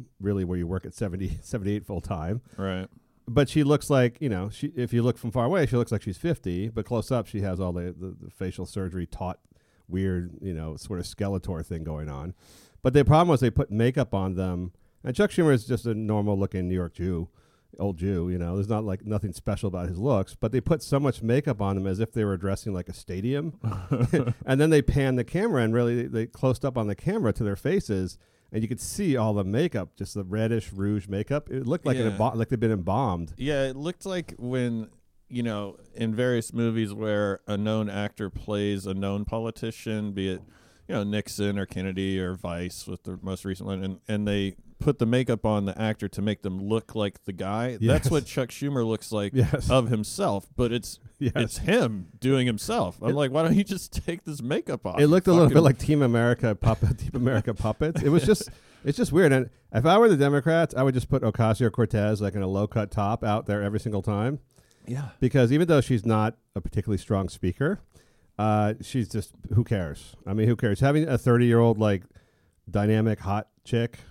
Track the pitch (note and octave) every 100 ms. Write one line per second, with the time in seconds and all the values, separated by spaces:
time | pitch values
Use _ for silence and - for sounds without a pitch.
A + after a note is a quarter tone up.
0 | B2 - G2 G2 F2 F2+ E2+ F#2 - -
1 | G#2 F#2 F#2 D#2 - A#2+ G2 G#2 - F2+
2 | - F2 D#2+ A#2 - - F#2+ F#2 F#2 _
3 | _ _ - A#2+ C3+ D#3 C#3 D3 - C3+
4 | B2 - C#3+ F#2 G2+ - D3+ C3+ A#2+ A#2+
5 | A#2+ - A#2 B2 A#2+ F#3 B2+ A#2+ A#2+ B2
6 | G#2+ - E3+ D3+ F#2 F2 A2 A2+ G2+ A#2
7 | - B2+ G2+ G#2+ G2 F2 F2+ F2 F2 E2+
8 | F#2 - - - A#2 G#2 F2 G2+ F#2 F2+
9 | E2+ - F2+ - _ _ _ _ - F#2
10 | F#2+ F2+ F2 D#2+ F#2+ D#2+ D#2+ D2 - F2+
11 | - - G2+ F#2+ F#2 E2+ E2+ E2 D#2+ D2+
12 | D2+ C#2 D#2+ - _ - - _ C3 C#3
13 | B2 D#3 F3 C#3 B2 B2+ - G#2 A#2+ C3+
14 | B2 G2 F#2+ F#2 F#2 F2+ F2+ - _ _
15 | - C3 G3+ - D#3+ B2+ B2 B2 A#2+ G#2+
16 | A2 G#2+ G#2 G2 G2 F#2 F2+ F#2 E2+ -
17 | F2+ E2+ F2+ _ _ _ _ - G2+ E2
18 | F#2+ F#2 F2+ F2+ E2+ G2 G2 A2 A2 F#2+
19 | G#2 G#2 G#2 - - G2 G#2 F2+ F2+ F2
20 | B2+ G#2+ G2 - A2+ B2 - D#3+ - C#3
21 | C#3+ - A2+ B2+ D3 G#2+ G2 G2 G2 F#2+
22 | A2 A#2 G#2 F#2 G2 G2 G#2+ F#2 - -
23 | - F#2 A2+ C#3+ D#3+ - A2 G2 F2+ A#2
24 | B2 D#3+ A#2+ - - C3+ D#3 D3+ - C#3
25 | C3+ B2+ A#2 E3+ A3+ C#3 A2 A#2 A#2+ A#2+
26 | C3 A2+ A#2 - C3 B2 C#3 B2+ G#2 G2
27 | E3 A3 A#2+ G2 G#2+ G2 C3+ G3 - F#2+
28 | F#2 - _ _ _ G#2+ A2 A#2+ - -
29 | G3 B2+ A2 G#2 F#2+ A2+ F3 A2+ E2+ -
30 | G2+ G#2 F#2 G#2+ A2 A#2 - G2 G2+ G#2
31 | G2+ G2 - C#3+ - C3 B2 E3+ D3 C3
32 | A2+ G2+ A#2 A2+ A2+ A#2+ A2+ G#2+ F2 G#2+
33 | B2+ F2 E2 - C3+ C#3 C3+ C3+ D#3 F#3
34 | G3+ F3+ - - B2 B2+ B2 A2+ A2 _
35 | _ _ _ B2 A#2 G#2 G2+ - - -
36 | A2+ G#2+ B2 A#2+ - A#2 A#2 A2+ G#2+ G2+
37 | A2 G#2 G2+ F#2+ - G#2 G#2+ A2 G#2+ G2
38 | G#2 - G2 - - G#2 G2+ G2 F#2+ F#2+
39 | G2 G2+ G#2 A2+ A2+ - A#2 - A#2 G#2+
40 | G#2 G2 F#2+ F2+ - _ _ _ - A2
41 | G2+ G#2 - - G2+ G2+ F#2+ F#2 F#2+ F#2
42 | F#2+ F#2+ F2+ F2+ F2+ E2+ F2+ - - F2+
43 | - F2+ F#2 F#2 G2 F#2+ G2 F#2+ F#2+ F#2
44 | - G#2 G#2 G2+ G2 - - - D3+ C#3
45 | A2+ B2 B2+ A#2 A2 G#2 G2 F2+ A2 G#2+
46 | G2+ - G#2 G2+ G2+ F#2+ G2 A2+ - A2
47 | G2+ - - F2+ F#2+ G#2+ B2+ A2 A2 D3+
48 | C3+ D#3 - - B2 - C#3+ C3+ A2+ G#2+
49 | - G#2+ G2+ B2+ - C#3+ - C3 A#2 A2+
50 | G#2 - F#3 G2+ - - A#2+ A#2+ - -
51 | - - C3+ C#3+ A2+ - - A3+ B2+ G#2
52 | E2+ - B2+ C3+ B2 G#2+ - A3+ F2+ -
53 | A#2 C#3 C#3 D3 E3 G3+ G3 F#3+ - -
54 | - E3+ - D3 A#2+ F#3 E4 C3+ - C3+
55 | D3 F3+ F#3+ E3+ D3 D3 D3+ - - D3+
56 | B2+ A#2 A#2+ A#2+ A#2 G2+ A#2+ A2 A2+ A#2
57 | - B2+ B2 A2+ A2 G#2+ A2 - D3+ -
58 | C#3+ E3 - G#3+ - - _ - - C#3+
59 | G#3 D3+ E3 C3 A#2+ - _ A2 D#3 G3+
60 | A#3 D#3 C#3+ C#3+ E3 E3 D#3+ B2 C3+ B2+
61 | - C#3 A2+ - A2 G#2+ A#2 - A2 G#2+
62 | G#2 G#2 G2+ G2+ F#2+ G2 G#2 A2+ G#2 -
63 | G2+ A2+ A2 G#2+ - G#2 G2+ G#2 A2+ G#2
64 | G2+ G2+ A#2 D3 - _ _ _ - B2+
65 | C3 - B2 C#3 A#2+ D3+ E3+ D3+ - A#2+
66 | A2+ A2 A2 - _ F#2+ - G#2+ A2 G2
67 | - G2 F#2+ - F#2 - C#3+ G#3 - -
68 | _ _ _ - G#2+ G#2+ G#2 A2 - C3+
69 | G#2 A2 - - - G2 - G2+ D#2+ -
70 | - - - G#2 A2 A2+ A2+ G2+ C3+ D3+
71 | D#3+ B2 B2+ A#2+ A#2+ A#2 A#2 A2 G#2+ G2
72 | - - _ _ _ _ - G2+ G#2 A2
73 | A2 G#2 F#2+ G2+ - _ - A#2 A#2 -
74 | -